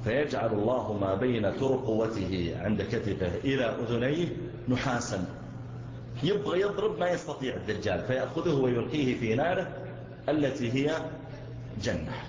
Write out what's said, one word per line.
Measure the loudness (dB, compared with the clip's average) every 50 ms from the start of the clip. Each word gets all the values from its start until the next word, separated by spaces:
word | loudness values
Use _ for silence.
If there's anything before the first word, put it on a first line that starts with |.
| 0
فيجعل | 2 2 2 0 0 0 0 2 2
الله | 2 2 2 2 2 2 0 -2
ما | 0 0 2 2 2
بين | 2 2 2 2 4 2 2 2
ترقوته | 2 2 2 2 2 2 2 2 2 2 2 0 -2 -2 0 0 0 0 0 -2 -2
عند | 0 0 2 2
كتفه | 2 0 0 0 0 0 0 0 0 0 0 0 0
إلى | 2 2 4 2
أذنيه | 2 0 -2 -2 0 0 2 2 2 2 2 0 -2 -2 -4 -6 -6 -8 -6 0 0
نحاسا، | 0 2 2 0 0 0 -2 -2 -2 -2 -2 -4 -6 -8 -10 -10 -10 -10 -10 -10 -10 -10 -10 -10 -10 -10 -10 -10 -6 -2
يبغى | 0 2 2 2 0 0 2 2
يضرب | 2 2 0 0 0 0 0 2
ما | 2 0
يستطيع | 0 0 -2 -6 -6 -2 -2 -2 -2
الدجال، | -2 -2 -2 -4 0 0 0 0 0 2
فيأخذه | 0 0 0 0 -2 -2 -2 0 2 4
ويلقيه | 4 4 4 4 2 0 0 0 2 2 2 2 2
في | 2 2 4
ناره | 4 4 2 2 0 -2 -4 -6 -8 -10 -10 -10 -10 -12 -12 -14 -4 0 2
التي | 2 4 4 2 2 0 0 0
هي | 2 2 2 2 0 0 -4 -6 -8 -8 -10 -12 -12 -12 -10 -10 -10 -10 -10 -8 -8 -4
جنة | -2 -2 -2 -2 -4 -4 -6 -8 -8